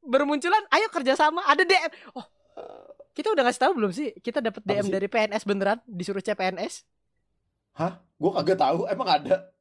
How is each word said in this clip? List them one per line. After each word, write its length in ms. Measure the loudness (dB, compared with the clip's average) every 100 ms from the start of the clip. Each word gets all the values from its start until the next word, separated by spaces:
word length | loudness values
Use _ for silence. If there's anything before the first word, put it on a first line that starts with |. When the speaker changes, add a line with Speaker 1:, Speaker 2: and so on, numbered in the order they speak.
Speaker 1:
bermunculan, 580 | 0 0 2 0 0 0 2
ayo 180 | 0 0
kerjasama. 540 | -2 -2 2 2 0
Ada 180 | 0 2
D 100 | 4
M. 180 | 2 0 -10 -20
Oh, 140 | -18 -18 _ _ -20 -18 -18 -20 -20 -18
kita 200 | -6 0
udah 120 | 4
ngasih 200 | 2 4
tahu 100 | 2
belum 160 | 2 0
sih? 240 | -2 -6
Kita 240 | -6 -4 -2
dapet 240 | -4 -6
Speaker 2:
Apa 60 | -2
Speaker 1:
D 40 | -2
M 100 | 0
Speaker 2:
sih? 60 |
Speaker 1:
dari 140 | -2 0
P 100 | 0
N 120 | 0
S 100 | -2
beneran, 400 | -2 0 0 -2
disuruh 360 | -4 -10 -6 -6
C 100 | -4
P 120 | -2
N 140 | -2 -4
S. 260 | -8 -10 _ _ _ _ _ _ _ _ _
Speaker 2:
Hah? 240 | -4 -4 -4 _
Gua 160 | _ 0 0
kagak 220 | 2 2
tahu. 280 | 4 2 -2
Emang 200 | -4 0
ada? 420 | 0 2 0 0 _